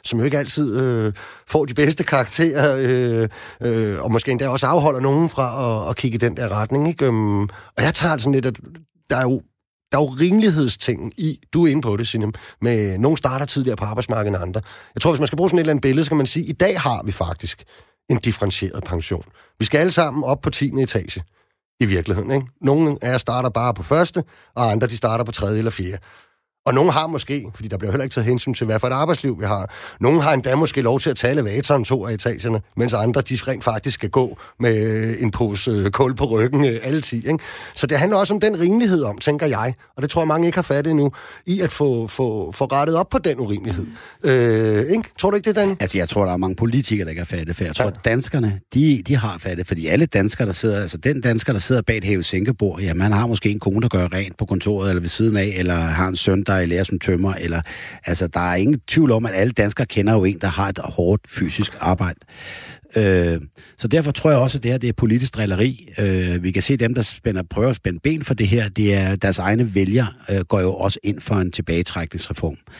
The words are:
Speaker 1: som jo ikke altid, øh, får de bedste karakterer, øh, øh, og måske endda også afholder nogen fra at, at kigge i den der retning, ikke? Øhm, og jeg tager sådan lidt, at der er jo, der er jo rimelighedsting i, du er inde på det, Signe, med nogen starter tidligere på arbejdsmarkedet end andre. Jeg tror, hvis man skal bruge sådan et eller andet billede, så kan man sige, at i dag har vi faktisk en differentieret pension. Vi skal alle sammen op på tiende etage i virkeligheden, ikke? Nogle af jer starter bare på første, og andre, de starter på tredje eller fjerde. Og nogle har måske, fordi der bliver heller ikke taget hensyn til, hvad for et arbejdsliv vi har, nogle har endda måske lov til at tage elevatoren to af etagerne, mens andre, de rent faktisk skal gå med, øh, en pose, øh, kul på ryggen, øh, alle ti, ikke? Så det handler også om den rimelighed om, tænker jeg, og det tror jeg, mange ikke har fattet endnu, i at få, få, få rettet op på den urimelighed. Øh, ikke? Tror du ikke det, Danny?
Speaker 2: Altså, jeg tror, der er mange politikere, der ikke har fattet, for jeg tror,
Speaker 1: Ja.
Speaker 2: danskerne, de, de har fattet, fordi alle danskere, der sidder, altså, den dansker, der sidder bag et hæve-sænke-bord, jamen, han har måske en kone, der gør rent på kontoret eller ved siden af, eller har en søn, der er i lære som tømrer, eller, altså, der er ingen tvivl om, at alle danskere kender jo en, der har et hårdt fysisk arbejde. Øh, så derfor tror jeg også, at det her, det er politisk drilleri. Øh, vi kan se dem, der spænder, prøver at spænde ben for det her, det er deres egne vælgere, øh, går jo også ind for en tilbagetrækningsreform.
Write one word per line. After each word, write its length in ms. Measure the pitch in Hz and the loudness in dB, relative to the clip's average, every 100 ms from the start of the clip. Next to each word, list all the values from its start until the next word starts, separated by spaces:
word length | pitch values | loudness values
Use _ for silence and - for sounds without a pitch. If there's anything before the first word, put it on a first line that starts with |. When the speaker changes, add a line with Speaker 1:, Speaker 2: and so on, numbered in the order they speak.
Speaker 1:
som 140 | - 117 | -6 -2
jo 60 | |
ikke 140 | 135 143 | 0 -2
altid, 420 | 139 151 143 113 | -2 -2 -2 0
øh, 320 | 131 117 107 98 - - - | 0 0 -2 -4 -14 -20 -2
får 160 | 156 | -2
de 100 | 147 | 0
bedste 300 | 123 147 156 | 2 2 2
karakterer, 720 | 165 139 117 - 165 143 147 135 | 0 0 0 0 2 4 2 2
øh, 500 | 127 127 123 113 113 - - - | 2 2 2 2 0 -4 -20 -6
øh, 420 | 120 113 107 92 | -2 0 0 -2
og 80 | 117 | 0
måske 180 | 113 - | 0 0
endda 180 | 123 135 | -2 0
også 180 | 127 131 | 0 2
afholder 340 | 165 147 131 | 2 2 2
nogen 280 | 135 147 165 | 2 2 2
fra 540 | - 127 127 123 110 | 0 -4 -2 -2 -2
at, 60 | 90 | -2
at 60 | 110 | -2
kigge 180 | 127 | -2
i 40 | 113 | 0
den 180 | 120 - | 0 -2
der 240 | 117 104 | -4 -2
retning, 280 | 107 135 156 | 0 0 0
ikke? 160 | 165 | 2
Øhm, 380 | 135 113 104 101 | 0 2 0 0
og 400 | 101 - - - | -2 -6 -12 -2
jeg 120 | 139 | 0
tager 220 | - 165 143 | 0 0 0
sådan 160 | 123 | 0
lidt, 140 | 135 127 | 0 0
at 100 | 117 - 165 _ _ - | -6 -14 -20 _ _ -4
der 60 | 127 | 0
er 60 | |
jo, 200 | 127 131 - _ _ _ - | 0 -2 -6 _ _ _ -2
der 60 | 135 | 0
er 40 | |
jo 40 | 147 | 0
rimelighedsting 1080 | 127 175 208 214 156 127 - - 117 110 - | 2 4 6 4 4 0 0 -2 -4 -6 -6
i, 180 | 156 135 - | -6 -6 -2
du 140 | - 165 | 2 4
er 40 | |
inde 120 | 135 | 4
på 140 | 120 104 | 0 -2
det, 120 | 113 | -2
Signe, 240 | 110 107 - - - | -2 -4 -6 -14 -4
med 360 | 117 113 101 92 | 0 2 0 2
nogen 180 | 131 156 | 2 2
starter 300 | 139 131 143 | 0 -2 -4
tidligere 300 | 143 127 104 | -2 -2 -2
på 80 | |
arbejdsmarkedet 520 | 104 110 - 110 104 92 | -4 -4 -2 -2 -2 -4
end 60 | |
andre. 180 | 87 101 - - - | -4 -8 -8 -18 -14
Jeg 80 | - | -2
tror, 80 | 165 | 2
hvis 100 | 160 | 2
man 60 | 151 | 0
skal 100 | 156 | 0
bruge 120 | 180 | 2
sådan 80 | 175 | 4
et 20 | |
eller 120 | 160 | 2
andet 100 | 147 | 2
billede, 220 | 135 135 | 2 2
så 60 | 151 | 2
kan 60 | 156 | 0
man 100 | 127 | 0
sige, 160 | - | -2
at 40 | 170 | -4
i 40 | |
dag 280 | 147 190 185 | 0 0 2
har 220 | 139 113 | -2 -2
vi 80 | 101 | -4
faktisk 520 | - 87 85 98 - - - _ _ - | -4 -6 -6 -10 -12 -16 -20 _ _ -2
en 60 | 120 | -2
differentieret 680 | 120 101 101 - 98 98 | 0 -2 -2 -2 -6 -8
pension. 400 | 92 87 - 85 - _ _ - | -6 -6 -4 -8 -8 _ _ -6
Vi 60 | |
skal 140 | 113 147 | 0 2
alle 140 | 175 | 2
sammen 320 | 170 156 135 | 2 0 0
op 160 | 127 139 | -2 -2
på 100 | 156 | -2
tiende 320 | - 143 131 | -2 -2 0
etage 400 | 127 104 85 - - _ _ _ _ - | 0 -2 -4 -10 -12 _ _ _ _ -2
i 60 | 107 | 0
virkeligheden, 440 | 92 80 87 85 | 2 0 -2 0
ikke? 160 | 135 127 - | -2 -4 -2
Nogle 340 | 135 143 160 - | 2 4 2 0
af 80 | 123 | -2
jer 80 | 127 | -2
starter 300 | - 123 127 | -2 -2 -2
bare 260 | 113 123 | 0 -2
på 80 | 104 | -2
første, 420 | 87 151 170 180 - - _ | 2 2 2 -2 -6 -12 _
og 160 | - 117 | 0 2
andre, 160 | 107 120 | 2 0
de 100 | 113 | 0
starter 280 | 113 113 | -2 0
på 80 | 117 | -2
tredje 260 | - 101 107 | -2 -2 0
eller 120 | 113 | -2
fjerde. 280 | - 92 95 - - _ _ _ _ - | -4 -8 -10 -16 -20 _ _ _ _ 0
Og 80 | |
nogle 180 | 127 170 | 4 4
har 140 | 147 160 | 2 0
måske, 380 | 151 - 143 104 | -4 -4 -6 -8
fordi 140 | - 107 | -12 -8
der 80 | 101 | -6
bliver 120 | 104 | -4
heller 100 | 135 | -2
ikke 100 | 131 | -2
taget 120 | - 113 | -2 0
hensyn 280 | 123 - | 0 0
til, 120 | 120 113 | -2 0
hvad 140 | 110 | 0
for 60 | 123 | 0
et 60 | |
arbejdsliv 480 | 131 156 156 - 95 | 0 0 0 -2 -4
vi 40 | |
har, 260 | 101 101 95 - - - | -2 -4 -6 -12 -16 0
nogle 220 | 123 160 | 4 4
har 100 | 147 | 4
endda 220 | 139 127 139 | 2 0 0
måske 260 | 156 - | 0 0
lov 180 | 117 131 | 0 0
til 100 | 165 | 0
at 60 | 123 | 0
tage 140 | 123 | 0
elevatoren 520 | 147 107 113 139 143 | 0 0 -2 2 2
to 220 | 107 131 101 | 2 -2 -2
af 60 | |
etagerne, 480 | 110 117 104 110 110 - - | -4 -4 -4 -2 -2 -4 -2
mens 180 | 120 | 0
andre, 260 | 107 113 123 | 2 2 0
de 180 | - 127 - | 0 -4 -4
rent 160 | 127 | -2
faktisk 300 | - 110 131 | -2 -2 -4
skal 160 | - 104 | -6 0
gå 280 | 135 127 - - - | 2 0 -4 -14 -2
med, 220 | 120 110 110 | 2 2 2
øh, 360 | 110 110 113 | 0 -2 -2
en 80 | 113 | -2
pose, 400 | - 113 101 - | 0 0 0 0
øh, 200 | 104 101 | 0 2
kul 240 | 98 131 | 2 0
på 100 | 120 | 0
ryggen, 400 | 135 110 120 143 | 0 2 2 4
øh, 140 | 139 113 | 2 0
alle 180 | 120 156 | -2 -2
ti, 160 | 127 117 | -2 -4
ikke? 220 | 120 156 - - - | -2 -2 -4 -16 -12
Så 120 | - 131 | -4 0
det 120 | 147 | 2
handler 200 | 180 202 | 4 2
også 160 | 196 | 2
om 60 | 208 | 2
den 200 | 214 185 | 2 2
rimelighed 420 | 175 220 226 180 | 2 4 4 2
om, 160 | 120 101 | 0 -2
tænker 280 | - 147 151 | -2 0 0
jeg, 280 | 107 117 127 _ - | 0 -2 -6 _ -8
og 60 | |
det 80 | 143 | -2
tror 100 | 170 | 0
jeg, 60 | 160 | 2
mange 180 | 156 170 | 2 2
ikke 100 | 180 | 0
har 40 | |
fattet 280 | 170 143 147 | 0 0 2
endnu, 220 | 156 143 - - - - | 2 2 -2 -18 -12 -4
i 140 | 190 | -2
at 120 | 170 | 0
få, 340 | - 143 120 113 | 0 0 0 -2
få, 460 | - 127 107 82 | -2 -2 -2 -6
få 120 | - | -4
rettet 320 | 131 135 151 165 | -2 0 2 0
op 120 | 190 | 0
på 100 | 262 | 0
den 200 | 160 127 | 0 -2
urimelighed. 460 | 110 101 - 87 - - - - | -2 -4 -4 -6 -8 -12 -20 -4
Øh, 640 | - 131 120 110 110 107 135 | 2 4 4 4 4 2 2
ikke? 140 | 220 - - | 0 -2 -2
Tror 120 | 196 | 0
du 60 | 202 | 0
ikke 100 | 220 | 0
det, 80 | 208 | 2
Danny? 180 | 196 190 | 2 0
Speaker 2:
Altså, 180 | 95 190 | -2 -2
jeg 100 | 85 | -2
tror, 160 | 104 | 0
der 80 | 95 | 0
er 40 | 90 | 0
mange 200 | 92 92 | -2 0
politikere, 480 | 117 127 - 104 | 0 2 0 -2
der 60 | 82 | -4
ikke 100 | 78 | -8
har 160 | 87 87 | -8 -6
fattet, 200 | 80 85 | -6 -4
for 80 | |
jeg 120 | 85 76 | -4 -2
tror, 80 | |
Speaker 1:
Ja. 60 | 110 - | -2 0
Speaker 2:
danskerne, 560 | 117 117 - 147 110 98 - | 0 0 0 -2 0 -2 -2
de, 280 | 131 156 131 92 | 4 4 4 2
de 100 | 135 | 0
har 220 | 107 85 | 0 -6
fattet, 280 | 95 85 90 | -8 -6 -4
fordi 180 | 82 78 | -4 0
alle 200 | 104 165 | 2 4
danskere, 400 | 101 101 - 113 | 2 0 0 -2
der 60 | |
sidder, 280 | 87 113 101 | 0 0 0
altså, 140 | 92 82 | -4 -2
den 220 | 139 139 | -2 0
dansker, 320 | 120 113 - | 0 0 0
der 80 | 104 | 0
sidder 220 | - 127 | 2 0
bag 140 | 101 113 | 2 -2
et 80 | |
hæve-sænke-bord, 760 | 95 98 82 92 107 113 101 85 | 0 0 0 0 0 0 -2 -2
jamen, 200 | 95 82 | -2 0
han 100 | 101 | 2
har 140 | 107 117 | 2 2
måske 240 | 110 104 | 0 -2
en 100 | 107 | 0
kone, 200 | 101 101 | 0 0
der 60 | 120 | 0
gør 200 | 95 90 | 0 0
rent 240 | 92 101 - | -2 -6 -6
på 80 | 104 | -4
kontoret 420 | 95 104 101 98 | -2 0 0 0
eller 120 | 90 | 0
ved 80 | 85 | -2
siden 280 | - 113 104 | 0 2 2
af, 160 | 98 92 | 0 -2
eller 180 | 90 | 0
har 340 | 85 82 80 92 | 0 0 0 -2
en 80 | 92 | 0
søn, 260 | - 95 | 2 2
der 100 | 98 95 | 2 0
er 40 | |
i 60 | 87 | 0
lære 180 | 87 | 0
som 140 | 95 95 | -2 -2
tømrer, 360 | - 87 98 | 0 0 0
eller, 280 | 92 85 82 82 - - - - | -2 -4 -4 -6 -10 -16 -10 -4
altså, 200 | 85 85 | -2 -2
der 120 | 87 | -2
er 140 | 90 | 0
ingen 260 | 90 107 147 - | 2 2 0 2
tvivl 220 | - 151 | 4 4
om, 160 | 110 104 | 4 0
at 60 | |
alle 180 | 95 117 | 0 0
danskere 340 | 117 101 - 117 | 2 0 0 -2
kender 260 | 110 101 | 0 4
jo 120 | 110 | 4
en, 140 | 92 87 | 2 0
der 80 | 98 | -4
har 200 | 85 98 | -2 -4
et 100 | 95 | -4
hårdt 440 | - - 87 107 - | -6 0 2 2 0
fysisk 460 | - 87 - 101 - | -4 -2 -2 -4 -2
arbejde. 380 | 82 92 90 78 _ - - - - - - 110 | 0 0 -2 -6 _ -20 -18 -16 -18 -20 -4 0
Øh, 440 | 101 92 87 82 73 _ - - | 4 4 2 0 -6 _ -20 -6
så 100 | 113 | 0
derfor 220 | 160 147 | 2 2
tror 200 | - 156 | 2 4
jeg 80 | 139 | 4
også, 200 | 127 135 | 4 0
at 40 | |
det 80 | 117 | -2
her, 80 | 127 | 0
det 100 | 120 | -2
er 40 | |
politisk 420 | 107 110 120 127 | 0 2 2 0
drilleri. 540 | - 104 95 127 127 - - | -2 -2 2 0 -2 -10 -2
Øh, 440 | 101 95 90 87 | 0 0 0 0
vi 80 | 90 | 0
kan 120 | 95 | 0
se 140 | - 135 | 0 2
dem, 180 | 113 | 2
der 80 | 123 | 0
spænder, 400 | 110 - 113 95 85 | -2 -2 -4 -4 -4
prøver 200 | - 123 | 0 0
at 60 | 120 | 0
spænde 240 | 95 85 | -4 -2
ben 220 | 147 160 | -2 -2
for 100 | 139 | -2
det 140 | 117 101 | 0 2
her, 200 | 117 107 | 2 0
det 260 | 92 104 | 0 2
er 220 | 98 95 95 | 2 2 0
deres 220 | 98 90 | 0 0
egne 360 | 92 110 117 | 0 0 2
vælgere, 320 | 95 95 117 110 - - | 2 2 2 0 -6 -4
øh, 100 | 98 | -2
går 200 | 90 101 | 0 0
jo 140 | 92 | 0
også 240 | - 101 - | 0 -2 -2
ind 180 | 101 101 | -4 -4
for 140 | - | -2
en 180 | 101 90 | -2 -2
tilbagetrækningsreform. 1040 | - 82 85 87 87 82 85 - - 82 71 - | -4 -2 -2 -2 -6 -8 -8 -8 -6 -6 -6 -16